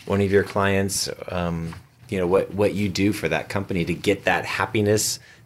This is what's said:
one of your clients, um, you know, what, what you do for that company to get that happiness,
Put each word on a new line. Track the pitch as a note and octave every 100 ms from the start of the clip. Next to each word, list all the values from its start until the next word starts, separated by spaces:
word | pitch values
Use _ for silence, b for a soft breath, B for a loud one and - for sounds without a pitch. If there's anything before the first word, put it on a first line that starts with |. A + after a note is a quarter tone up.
| -
one | G2
of | G2
your | G2
clients, | F2 G#2 G2 G2 G2 - - - -
um, | F2+ F2 E2+ E2 D#2+ - _ -
you | G2
know, | F2
what, | F#2+ -
what | F#2+ G#2
you | F2+ G#2
do | F2 G2+
for | G2+ D#2+
that | D#2 -
company | G2+ G2 F#2
to | E2
get | D#2+ G2+ G2
that | F#2 E2+
happiness, | - - G2 A2 G#2 G#2 - - b b